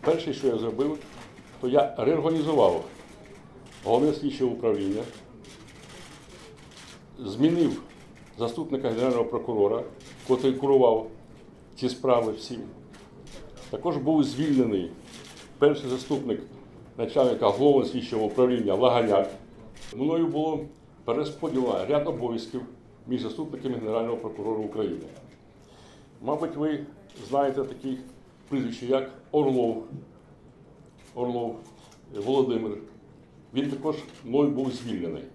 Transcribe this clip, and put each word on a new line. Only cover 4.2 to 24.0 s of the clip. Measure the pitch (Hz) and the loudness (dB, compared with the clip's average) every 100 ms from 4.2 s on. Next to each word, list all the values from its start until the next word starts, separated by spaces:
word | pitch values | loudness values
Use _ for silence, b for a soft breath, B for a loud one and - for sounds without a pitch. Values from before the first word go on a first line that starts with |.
| 143 - 127 | -4 -2 -2
управління, | 113 117 101 98 104 117 - - - - - - - - - - - - - - - - - - - - - | 0 0 0 -2 -4 -6 -14 -20 -20 -20 -20 -20 -20 -20 -20 -20 -20 -20 -20 -20 -20 -20 -20 -20 -20 -20 -12
змінив | 113 107 151 170 147 95 - - - - - - | -10 2 4 4 2 0 -12 -20 -20 -20 -20 -6
заступника | 117 120 156 131 127 | -4 -4 -4 -2 -2
Генерального | 110 127 120 113 | 0 2 2 0
прокурора, | 120 117 110 101 117 123 - - - - | -2 -2 2 2 2 -4 -14 -20 -18 0
котрий | 127 135 | 2 2
курував | 131 139 135 120 110 113 - - - - - - - | 2 4 6 8 6 -2 -14 -20 -20 -20 -20 -20 -4
ці | 127 | -4
справи | - 131 120 113 | 0 4 4 2
всі. | 107 - 117 98 - - - - - - - - - - | -4 -8 -10 -12 -16 -20 -20 -20 -20 -18 -16 -18 -18 -10
Також | - 175 165 | -4 -2 0
був | 147 156 | 2 4
звільнений | 123 120 156 135 120 98 87 - - - - - - - | 2 0 2 4 4 2 -2 -10 -18 -20 -18 -20 -20 4
перший | 147 147 131 | 4 4 -2
заступник | 127 - 143 127 104 - - - - - - | -6 -2 -4 -2 -4 -6 -18 -20 -20 -18 -6
начальника | 113 147 131 113 110 | -2 4 4 4 2
Головного | 98 143 139 107 | 6 6 6 4
слідчого | 127 117 113 107 | -2 -2 -2 0
управління | 127 127 123 101 95 | 4 4 4 2 4
Лаганяк. | 127 120 113 98 - - - - - - - - | 6 6 4 4 2 -6 -18 -20 -20 -16 -14 -4
Мною | 143 165 165 | -2 2 0
було | 147 156 151 143 - - - - | 0 -2 -2 -6 -16 -20 -12 -4
перерозподілено | 123 147 - 160 127 123 95 95 | -2 -2 -4 -2 0 0 0 0
ряд | 147 147 | 0 0
обов'язків | 117 123 117 - 127 117 - - - - | -4 -4 -4 -6 -10 -10 -16 -20 -20 -6
між | 123 | -4
заступниками | 120 113 156 - 131 117 | -4 -6 -8 -6 -6 -4
Генерального | 110 113 | -2 -2